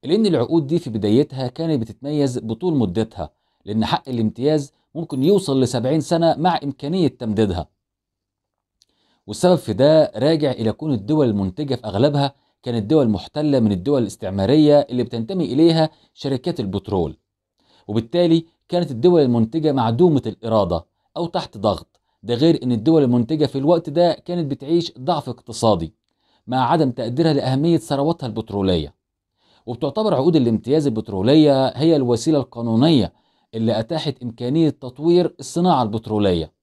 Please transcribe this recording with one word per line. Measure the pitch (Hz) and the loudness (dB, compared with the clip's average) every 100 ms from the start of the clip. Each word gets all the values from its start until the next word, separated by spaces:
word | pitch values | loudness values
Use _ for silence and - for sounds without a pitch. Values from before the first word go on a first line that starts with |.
لأن | 131 202 | 0 0
العقود | 214 156 117 165 139 | 2 0 2 0 0
دي | 165 | -4
في | 135 | -4
بدايتها | 110 104 117 147 131 123 | -4 2 2 2 -4 -8
كانت | - 165 143 | -6 -4 -2
بتتميز | 113 - 139 151 139 123 | -4 -10 -6 -2 -2 -4
بطول | 110 113 180 | -8 -6 -2
مدتها، | 147 104 90 110 - 76 _ _ _ | 0 0 -2 -6 -8 -14 _ _ _
لأن | - 107 | -6 -4
حق | 107 - - | -2 -4 -4
الامتياز | 120 110 - 139 156 139 _ _ | -4 -4 -2 0 0 -4 _ _
ممكن | 151 160 135 | -12 -8 -2
يوصل | 147 202 190 135 | 2 2 2 -2
لسبعين | 123 123 127 160 | 0 -2 -2 -2
سنة | 135 165 165 139 | 0 0 2 2
مع | 175 165 | 0 -2
إمكانية | 143 - 143 190 165 | -6 -10 -6 0 0
تمديدها. | - 110 104 104 87 - _ _ _ _ _ _ _ _ _ _ _ _ _ _ _ - | -2 -4 0 0 -2 -8 _ _ _ _ _ _ _ _ _ _ _ _ _ _ _ -16
والسبب | 107 180 | -2 2
في | 175 - | 2 -2
ده | 101 139 156 147 | 2 4 6 2
راجع | 107 139 160 143 | 0 -2 0 -2
إلى | - 110 | -2 -4
كون | - 156 | -4 -4
الدول | 123 101 156 127 | -4 -2 0 2
المنتجة | 101 95 92 143 | 0 -2 -4 -6
في | 123 | -6
أغلبها | 107 95 143 143 139 _ _ _ | -4 0 2 2 -4 _ _ _
كانت | 127 117 | -6 -4
دول | 101 156 120 | 2 2 2
محتلة | 101 - 147 151 135 | 0 -4 -4 0 2
من | 110 | 2
الدول | 95 104 143 | 0 0 -2
الاستعمارية | 143 - 95 98 98 156 147 147 | -2 -6 -8 -2 2 4 6 4
اللي | - 123 | 2 -4
بتنتمي | 117 117 113 190 | -4 -6 -6 -4
إليها | 139 131 165 165 156 _ _ | -2 2 4 4 -2 _ _
شركات | _ 143 131 - - | _ -6 -4 -4 -6
البترول، | 104 98 - 98 78 - _ _ _ _ _ _ - | -4 -6 -4 -4 -4 -8 _ _ _ _ _ _ -6
وبالتالي | 107 113 175 175 165 165 _ _ | -4 -2 0 2 2 -2 _ _
كانت | 175 156 | -4 -4
الدول | 117 175 175 | 0 4 4
المنتجة | 131 117 110 165 151 | 4 2 0 0 -2
معدومة | 135 117 120 180 139 | 0 -2 2 4 2
الإرادة | 113 - 113 110 92 85 - _ _ - | -2 -10 -2 0 0 -2 -6 _ _ -10
أو | |
تحت | 170 180 - 107 | -6 -6 -10 -4
ضغط. | 104 95 - _ _ _ | -2 -2 -8 _ _ _
ده | 101 | -6
غير | 117 160 156 | 2 2 2
إن | 127 | 0
الدول | 117 120 160 | 0 2 4
المنتجة | 131 120 117 151 | 4 2 0 -2
في | 147 139 | -2 0
الوقت | 143 - 165 | 0 0 0
ده | 147 175 | 0 0
كانت | - - 175 147 | 0 -6 -6 -6
بتعيش | 139 139 170 165 - | -8 -2 -2 -2 -8
ضعف | 131 160 131 | -4 -4 -6
اقتصادي | 113 - 107 113 95 82 _ _ _ _ _ - | -14 -14 0 2 2 -2 _ _ _ _ _ -6
مع | 131 123 | -2 0
عدم | 165 139 | 2 0
تقديرها | 127 117 123 165 | -2 -6 0 2
لأهمية | 139 131 135 165 165 | 2 0 0 2 0
ثرواتها | - 139 147 165 123 | 0 -2 -2 -4 -6
البترولية. | 107 110 101 95 104 73 _ _ _ _ _ _ _ | -8 -6 -2 0 0 -4 _ _ _ _ _ _ _
وبتعتبر | - 120 147 214 214 | -14 -6 -4 -2 0
عقود | 139 151 | 2 4
الامتياز | 160 117 110 120 151 143 | 4 2 0 0 0 0
البترولية | 110 107 98 107 156 151 135 131 | -4 -6 -2 4 6 6 4 0
هي | - 156 | 0 2
الوسيلة | 151 123 117 156 151 | 2 2 0 0 0
القانونية | 123 117 117 113 151 147 87 _ _ _ _ | -2 -8 -2 2 4 4 0 _ _ _ _
اللي | 113 113 107 | -4 -2 -2
أتاحت | 113 160 147 127 | -4 -6 -6 -8
إمكانية | 120 110 120 156 160 | -14 -8 -4 0 0
تطوير | - 127 135 160 175 170 - | -2 -16 -4 2 2 2 -6
الصناعة | 135 170 180 143 | -8 -2 2 2
البترولية. | 113 110 104 107 98 87 78 _ | 0 -4 -4 0 2 0 -4 _